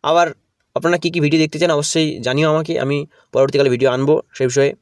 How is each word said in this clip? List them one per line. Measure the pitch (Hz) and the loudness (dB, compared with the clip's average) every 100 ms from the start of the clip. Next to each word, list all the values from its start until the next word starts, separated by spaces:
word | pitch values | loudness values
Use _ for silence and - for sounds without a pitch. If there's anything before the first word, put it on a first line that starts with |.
আবার | 151 170 170 - _ _ _ 127 | 2 2 0 -4 _ _ _ -4
আপনারা | 160 175 | -2 0
কী | 170 | -2
কী | 170 | 0
ভিডিও | 147 160 | 0 2
দেখতে | 156 151 | 0 0
চান | 170 | 0
অবশ্যই | 147 151 165 156 107 | 0 -2 -2 -2 -4
জানিও | 117 139 160 | -4 0 0
আমাকে, | 156 160 160 | 0 -2 -4
আমি | 135 143 151 _ _ | -2 -4 -6 _ _
পরবর্তীকালে | 127 135 139 139 | 0 2 2 2
ভিডিও | 123 131 | 2 0
আনবো | 127 139 156 - | 2 0 0 -2
সেই | - 127 | -4 -2
বিষয়ে। | 127 143 - | 2 0 -2